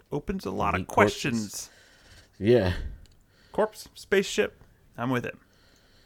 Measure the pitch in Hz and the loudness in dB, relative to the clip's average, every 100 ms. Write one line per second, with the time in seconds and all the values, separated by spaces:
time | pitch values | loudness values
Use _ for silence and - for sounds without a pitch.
0 | _ 143 - 190 - 98 101 101 - - | _ -8 -6 -8 -6 -2 -2 -2 0 4
1 | 208 - 147 117 104 - - - - - | 4 2 -2 -2 -4 -10 -14 -18 -20 -20
2 | - - - - 95 123 92 85 - - | -20 -20 -20 -2 4 6 4 0 -6 -12
3 | - - _ _ _ - 214 - - - | -18 -20 _ _ _ -2 -2 -4 -20 -20
4 | - 196 196 - - - - _ _ - | 0 2 2 0 -2 -6 -20 _ _ -6
5 | 120 123 - - _ _ _ _ _ _ | -2 -2 -2 -10 _ _ _ _ _ _